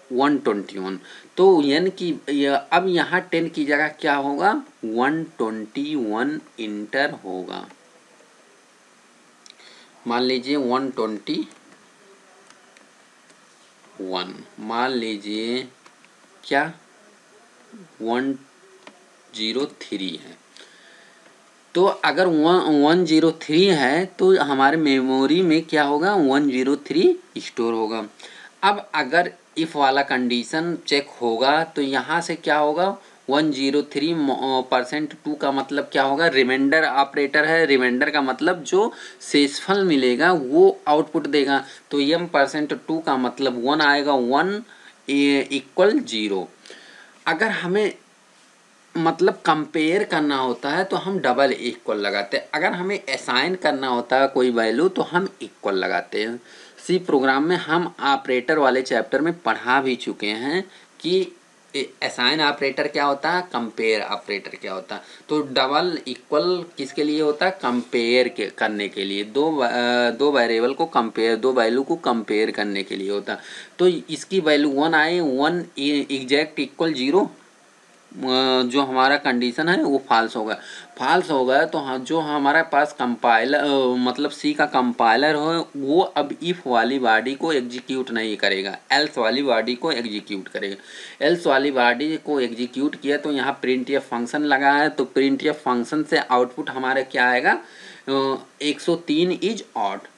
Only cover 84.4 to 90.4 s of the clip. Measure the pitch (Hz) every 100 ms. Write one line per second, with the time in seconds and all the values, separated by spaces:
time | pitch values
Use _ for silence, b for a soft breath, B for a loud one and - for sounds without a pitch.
84.4 | 147 151 147 131 123 117 113 117 151 151
85.4 | 156 165 156 143 135 170 190 - 143 -
86.4 | 170 175 131 117 120 135 120 110 123 139
87.4 | 165 143 123 127 - 131 123 117 110 101
88.4 | 101 95 98 90 - 139 147 135 113 127
89.4 | 143 113 117 123 165 123 117 104 98 98